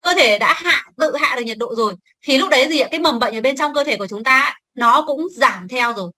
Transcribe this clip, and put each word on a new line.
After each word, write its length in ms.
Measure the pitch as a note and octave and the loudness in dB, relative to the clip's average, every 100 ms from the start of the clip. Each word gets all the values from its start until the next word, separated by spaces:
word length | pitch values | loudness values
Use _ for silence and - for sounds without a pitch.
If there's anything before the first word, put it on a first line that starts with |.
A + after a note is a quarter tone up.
cơ 140 | F4 | 0
thể 240 | F4+ B3+ G#3 | 2 2 2
đã 140 | A3 | 0
hạ, 320 | E4 F4 D#4+ - - | 0 0 -2 -2 -4
tự 200 | D4+ C#4+ | -2 0
hạ 200 | D4 B3+ | -2 -2
được 60 | |
nhiệt 140 | A3+ G#3+ | -6 -6
độ 160 | A#3 | -6
rồi, 200 | A3+ A3 F3+ _ _ | -2 -2 -4 _ _
thì 160 | - C4+ | 0 2
lúc 120 | F#4 | 4
đấy 180 | C#4+ C#4+ | 2 2
gì 120 | D#4 | 0
ạ? 80 | B3+ | -2
Cái 100 | D#4+ | 0
mầm 180 | D#4+ A#3 | 0 0
bệnh 180 | A#3+ A3 | -2 0
ở 40 | |
bên 160 | A#3+ C4+ | -2 0
trong 180 | D4 | -2
cơ 100 | D4 | -2
thể 120 | C#4+ A3 | -2 -4
của 100 | G3 | -4
chúng 180 | G3+ | -6
ta 340 | A#3 C4 C#4 - _ | 2 2 2 -4 _
nó 300 | - A#3 C4 D4+ | 0 4 4 2
cũng 200 | C#4+ E4+ | -4 -6
giảm 380 | A#3 B3 G3 F#3 | 0 0 0 -8
theo 240 | B3 A#3+ | -2 -2
rồi. 180 | G#3+ F3+ | -2 -8